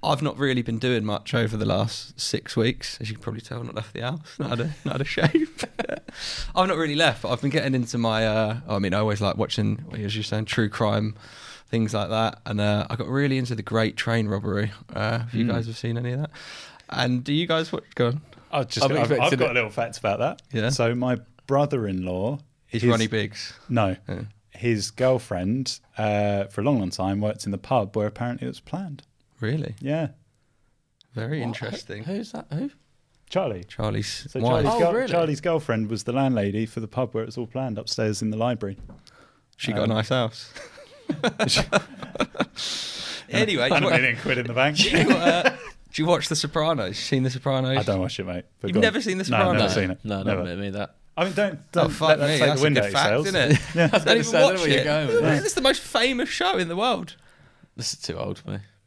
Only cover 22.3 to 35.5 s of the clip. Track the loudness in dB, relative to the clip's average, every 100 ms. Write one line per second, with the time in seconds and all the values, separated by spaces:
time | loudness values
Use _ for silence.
22.3 | -4 -10 _ _ 0 4 4 2 0 -2
23.3 | -6 -14 -16 -4 2 2 0 -6 -10 -10
24.3 | -14 _ -4 0 0 -2 0 2 2 0
25.3 | -4 -2 -2 -2 -8 _ -4 0 2 2
26.3 | 0 -2 -2 0 0 0 -2 -2 0 -2
27.3 | -2 -4 -6 0 0 0 -2 -2 -4 -6
28.3 | -6 -8 -10 -10 -10 -8 -12 -16 _ _
29.3 | _ -4 -4 -4 -8 -4 -2 -4 -8 _
30.3 | _ _ _ _ _ _ _ _ -8 -6
31.3 | -4 -6 -6 -8 -10 -12 -12 -6 -6 -8
32.3 | -12 -8 -6 -6 -10 _ _ _ _ _
33.3 | -2 -2 -4 -10 -4 -2 -2 -4 -8 -8
34.3 | -2 2 4 4 4 2 2 0 2 2
35.3 | 0 0